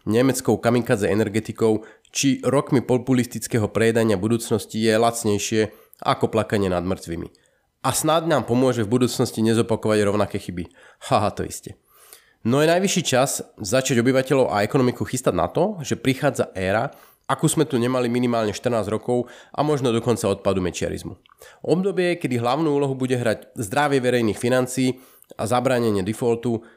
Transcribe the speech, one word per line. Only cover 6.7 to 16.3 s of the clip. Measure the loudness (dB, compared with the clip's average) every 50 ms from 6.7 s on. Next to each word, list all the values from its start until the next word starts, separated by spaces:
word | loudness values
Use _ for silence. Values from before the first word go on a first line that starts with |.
| 0 0 0
mŕtvými. | -2 -4 -4 -6 -10 -8 -8 -10 -12 _ _ _ _ _ _ _ _ _ _
A | -4 -4 -2
snáď | 0 0 2 2 2 2 2
nám | 0 0 0
pomôže | 0 0 2 2 2 2 0 -2
v | 0
budúcnosti | 2 2 2 0 0 -2 -2 -2 0 0
nezopakovať | 0 2 2 2 2 0 -2 -2 0 0 2 2 2
rovnaké | 2 2 0 -2 -2 -4
chyby. | -8 -8 -8 -10 -10 -10 -12 _ -20 -20 -20 _ _ -4 0
Haha, | 2 2 2 0
to | -2 -4 -8 -8
iste. | -8 -14 -14 -16 -20 _ _ _ _ _ -20 -20 -20 -20 _ _ _ _ -2
No | 0 2 2
je | 4 4
najvyšší | 2 2 2 0 0 0 0 2
čas | 2 2 2 2 -2 -6 -10 -12 _
začať | -10 -6 0 0 0 0 2 2 2 4
obyvateľov | 4 2 2 2 2 2 2 2 2
a | 2 0 0 0
ekonomiku | 2 2 2 2 0 -2 -6 -6
chystať | -6 -2 -2 -2
na | 0 0 -2 0
to, | 0 0 -2 -2 -2 -6
že | -6 -6 -6
prichádza | -4 -2 -2 -2 0 0 -2